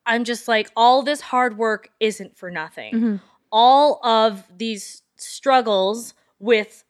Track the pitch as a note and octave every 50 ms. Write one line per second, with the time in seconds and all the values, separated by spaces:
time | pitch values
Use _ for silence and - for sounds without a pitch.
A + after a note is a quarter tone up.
0 | - A#3 A3+ A#3+ A#3+ A#3 A#3 A3+ - A#3+ A3+ G#3+ G#3 - - A3+ A#3 B3 B3+ C#4
1 | A#3+ C#4+ D4 C#4 - - C4 B3 B3+ B3 G#3+ G#3 A3+ A3 G#3+ G#3 - - _ -
2 | A3 A3 G#3 - F#3+ - _ - F#3 F3+ F3 D#3+ D#3 D#3+ - D#3 G#2+ G#2+ - A3+
3 | A#3 A3 G#3 F#3 - _ _ _ _ - A3 A3 A#3 B3+ C4+ C#4+ D4 D4 - -
4 | - A#3 A3+ A3 A3 A3+ G3+ F#3+ - _ F3+ F3+ A3+ A3+ G#3+ G3 - - - -
5 | _ _ _ - - - - - - C#4 C4 B3+ A3+ A3 G3+ F#3+ F#3+ G3 A3 A#3+
6 | A#3 - - _ _ _ _ - G3 A#3+ A3+ G#3+ G#3 G#3+ _ _ _